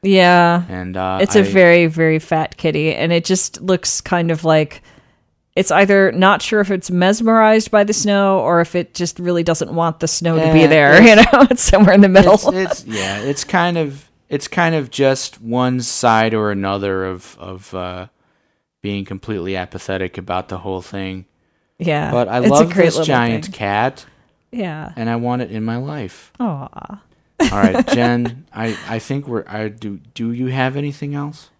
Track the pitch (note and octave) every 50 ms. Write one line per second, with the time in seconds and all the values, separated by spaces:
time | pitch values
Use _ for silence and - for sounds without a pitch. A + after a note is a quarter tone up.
0 | - G3 G3 F#3+ F3+ F3 F3 F3 F3 E3+ E3+ F3 F3 F3 F#2+ F2+ F#2 F#2 F#2 F#2
1 | F#2 F#2 F#2 F#3 F#3+ G3 - G#3+ G3 G3 F#3+ F#3+ F#3 E3+ E3+ F3 E3+ D#3+ D#3 D#3+
2 | E3 D#3+ D#3+ D#3+ D#3 - E3+ D#3+ D#3 - - _ - E3 D3+ D3+ D3+ D#3+ - -
3 | C#3 E3 E3+ E3+ E3+ - F#3+ F#3 - - _ - - F#3 F#3 E3+ - - - -
4 | - - - F3 E3+ E3 E3 D#3 E3 D#3+ D#3+ D#3 D#3 D3 - - _ _ _ _
5 | _ _ _ _ _ _ _ _ _ _ _ - F#3 - D3+ E3+ G3 F#3+ G3+ G3
6 | G3 F#3+ - D3 F#3 F#3+ G3+ - - - - G#3+ G3+ F#3 G3+ F#3 F3+ - F3+ F3+
7 | F3+ F#3 G#3 A3 A#3 A3 A3+ A3+ A3 A3 A3 A3 A3 - - G#3+ G3+ G#3 G#3+ -
8 | - G#3 G3+ G3 G3+ G3 F#3+ F#3+ B2 C3 F3 E3+ E3+ E3 - F3+ F3 - _ -
9 | F3+ E3+ - - F3 F3 F3+ E3+ E3+ E3+ E3 D#3 D#3+ - - E3+ E3 E3 D#3+ _
10 | - D#3 - - E3+ E3+ E3 D#3+ D#3+ D#3+ D#3+ D#3+ D#3+ C#3+ D#3 D#3 D3 C#3 D3 F3
11 | A3 A#3 A3 G#3 A#3 - - B3 C#4 - B3+ B3 - - - G3 G#3+ F#3+ F#3+ G3+
12 | G3+ G3 F#3 F#3+ F3+ F3+ G3 G#3 - - F#3+ F#3 F#3+ F3 - - - - A2 G#2
13 | F#2+ F#2+ G2 G2+ G#2 C3+ C#3+ C#3 - - - F3+ E3+ F3 F3 E3+ D#3+ C#3+ C#3 C#3
14 | - _ _ _ _ _ - C#3+ - - - - F3 E3 E3 D#3+ C#3+ B2 - -
15 | C#3 C3+ C3+ C3 - - - - A2 A2+ A#2 B2 B2+ B2+ B2+ B2+ A#2+ - - -
16 | - A#2+ A2+ A2+ A2+ A2+ A2 A2 G#2+ G#2 G#2 G2 G2 F#2+ G2 G2+ G2 G2+ F#2+ F#2+
17 | F#2+ F#2+ F#2 F2+ - - - _ F2 F#2 F#2+ F#2 F#2+ - - F#2+ F2+ F2+ F2+ F#2
18 | F#2+ G#2+ _ _ _ _ _ _ _ _ _ _ _ _ _ _ _ G2+ G2+ G2+
19 | G2 - G2 F#2+ - - A2 G2 E2+ F#2 F#2+ F#2 F2+ F2 - F#2 - - F#2+ F#2+
20 | F#2+ F2+ - - F#2 - F2+ F#2 F#2 _ - F#2 F2 G2+ F#2+ F#2 F#2 - - G2
21 | G2 F#2+ F#2+ F#2 F#2 _ _ _ _ _ _ _ _ _ _ _ F#3 D#3+ D#3 D3
22 | D3+ - - A#2+ A#2+ F#2 G#2+ B2 B2 B2 C#3 D3 E3 E3+ F3 F#3+ F3 E3 D#3+ D#3+
23 | D#3+ D#3 C#3+ B2 A#2 A#2+ A2+ A2 - - - - A2 G2+ G2+ G#2 A2+ C3 - -
24 | - _ _ _ _ _ _ _ _ _ - A#3+ G#3 F3 D#3 D#3 D#3 - D#3+ -
25 | A#2 A2+ A#2 A#2 A#2 A#2+ B2 B2 B2 E2+ G2+ A2 A2 A2+ A#2 A#2+ C3 C#3+ D3 D3+
26 | A2+ F2+ - - - _ _ _ B3 A3 E3 C#3 C#3 - _ - - - - G3+
27 | _ _ _ _ _ _ _ _ D#4+ A#3+ - - - - F#2 A#3 B3 - - -
28 | A#2+ A#2+ A#2+ A#2+ A#2+ A#2+ A#2 C3 D3 _ _ G#2+ A2 A#2 A2 - - - A2+ A2+
29 | - - C#3 C#3 C#3+ C#3 A#2+ A2 - - - G#2+ A2 G#2+ G#2 A2+ - G#2+ G2+ F#2+
30 | _ _ _ - A#2 A#2 A#2+ A#2+ B2+ B2+ B2+ C3+ B2+ C3 C3 C#3 C#3+ D3 C#3 -
31 | - C#3+ C#3+ C#3+ D3 D3 D3+ - - _ _ _